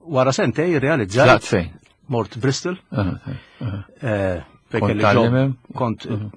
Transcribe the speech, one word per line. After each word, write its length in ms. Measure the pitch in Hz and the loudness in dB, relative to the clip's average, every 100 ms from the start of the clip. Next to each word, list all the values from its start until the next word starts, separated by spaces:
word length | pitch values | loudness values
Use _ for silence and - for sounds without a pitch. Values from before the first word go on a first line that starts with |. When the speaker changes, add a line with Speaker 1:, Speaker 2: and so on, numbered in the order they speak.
Speaker 1:
wara 300 | - 135 131 | -2 0 2
sentej 420 | 135 160 151 175 | 2 0 0 0
irrealizzajt 540 | 151 131 156 95 113 127 | 0 0 0 0 4 6
Speaker 2:
Tlaqt 180 | 110 - | 6 4
fejn? 240 | 101 85 - _ _ - | -2 -2 -8 _ _ -6
Speaker 1:
Mort 280 | 120 101 117 | -4 -4 -4
Bristol. 360 | 131 135 175 185 - | -2 -2 -4 -8 -8
Speaker 2:
Aha, 300 | - 95 - - - - - | -4 -4 -4 -10 -14 -14 -10
aha. 240 | 113 101 - _ | -8 -8 -12 _
Speaker 1:
Eh, 400 | 127 104 95 87 - _ _ | -4 -2 -2 -4 -10 _ _
fej 120 | 113 | -2
Speaker 2:
Kont 100 | 104 | 0
Speaker 1:
kelli 100 | 104 | 2
Speaker 2:
tgħallem 220 | 107 117 | 4 4
Speaker 1:
job, 80 | 117 | 4
Speaker 2:
hemm? 240 | 127 135 127 - | 2 0 -2 -10
Speaker 1:
kont, 320 | - 120 107 - | -4 -4 -4 -6
Speaker 2:
Mhm. 240 | 107 104 | -8 -8